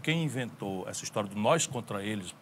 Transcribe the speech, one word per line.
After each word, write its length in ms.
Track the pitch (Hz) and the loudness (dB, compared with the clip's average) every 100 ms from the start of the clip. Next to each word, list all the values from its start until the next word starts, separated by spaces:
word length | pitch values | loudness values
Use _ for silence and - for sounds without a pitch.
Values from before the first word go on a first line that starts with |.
quem 220 | - 165 | 0 2
inventou 640 | 156 123 117 - 101 95 101 | 2 0 -4 -4 -2 -2 -4
essa 160 | - | -6
história 240 | - 110 104 | -4 -2 -2
do 100 | 101 | 2
nós 280 | 113 160 - | 4 4 4
contra 360 | 123 - 104 | -2 -4 -4
eles 320 | 101 107 87 - | -2 -2 -4 -2